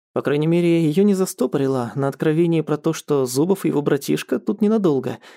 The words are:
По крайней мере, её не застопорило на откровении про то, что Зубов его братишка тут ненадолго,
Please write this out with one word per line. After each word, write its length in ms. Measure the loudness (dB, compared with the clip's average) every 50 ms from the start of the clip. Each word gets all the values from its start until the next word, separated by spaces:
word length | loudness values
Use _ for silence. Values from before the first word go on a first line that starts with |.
| _ _
По 100 | _ -4
крайней 260 | -2 -2 0 0 0 2
мере, 360 | 2 2 2 2 2 2 2
её 200 | 2 2 4 4
не 100 | 4 2
застопорило 800 | 2 0 -4 -2 -4 -4 -2 0 0 0 0 0 -2 -4 -4 -4
на 140 | -4 -4 -4
откровении 500 | -2 -2 -2 0 2 2 2 2 2 0
про 160 | 0 -2 -4
то, 160 | -2 -2 -4
что 340 | -4 -4 -2 -2 0 0 0
Зубов 380 | 0 0 0 0 0 0 -2 -2
его 180 | -2 -2 0
братишка 580 | 0 0 0 -2 0 -2 -4 -4 -2 -4 -4 -4
тут 200 | -2 -4 -2 0
ненадолго, 580 | 0 2 2 2 2 2 0 0 -2 -4 -8 -10 -12 -20 -20